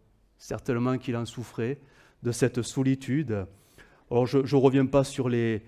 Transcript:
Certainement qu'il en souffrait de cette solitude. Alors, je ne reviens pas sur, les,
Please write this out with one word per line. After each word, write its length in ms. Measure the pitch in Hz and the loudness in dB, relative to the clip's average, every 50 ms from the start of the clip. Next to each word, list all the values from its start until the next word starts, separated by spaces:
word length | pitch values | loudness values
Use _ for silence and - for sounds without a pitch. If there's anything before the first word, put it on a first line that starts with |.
| _ _ _ _ _ _ _ _ | _ _ _ _ _ _ _ _
Certainement 580 | - - 123 120 - - 123 120 123 131 127 | -14 -12 -12 -8 -4 -4 -2 0 0 0 -2
qu'il 180 | 120 - - 117 | -2 -4 -4 -4
en 120 | 117 117 | -4 -6
souffrait 520 | 113 - 131 113 - - - 113 120 143 143 - - _ _ _ _ _ _ | -8 -10 -12 -14 -10 -8 -6 -6 -6 -6 -8 -12 -20 _ _ _ _ _ _
de 100 | - 120 | -6 -4
cette 300 | 113 - 135 120 - 123 | -2 0 0 0 0 -2
solitude. 840 | 107 - - 139 135 135 135 135 - - 127 156 156 110 107 101 92 - - _ _ _ _ - - _ _ _ _ - | -6 -4 -2 -2 0 0 0 -2 -2 -4 -2 -2 -2 -2 -4 -6 -6 -8 -12 _ _ _ _ -20 -20 _ _ _ _ -2
Alors, 160 | 123 120 127 | 0 0 2
je 120 | 120 143 139 | 2 2 0
ne 220 | 135 117 143 135 | 2 2 4 6
reviens 260 | 123 139 131 139 131 | 6 6 6 4 4
pas 180 | 131 139 139 135 | 4 4 2 2
sur, 240 | 135 - - 123 123 | 2 0 -4 -2 0
les, 340 | 120 117 117 113 110 104 - | 0 0 0 0 -2 -4 -6